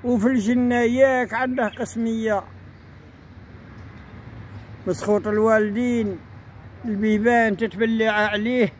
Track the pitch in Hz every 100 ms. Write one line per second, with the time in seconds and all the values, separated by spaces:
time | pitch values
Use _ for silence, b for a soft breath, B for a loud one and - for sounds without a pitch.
0 | 240 247 220 262 202 247 247 240 233 254
1 | 269 254 233 226 262 254 214 - 233 226
2 | 226 226 220 202 - - - - - -
3 | - - - - - - - - - -
4 | - - - - - - - - - 175
5 | 202 208 214 208 220 220 208 208 247 240
6 | 208 175 - - - - - - 240 196
7 | 214 214 226 240 226 196 220 175 226 226
8 | 220 214 208 208 220 254 202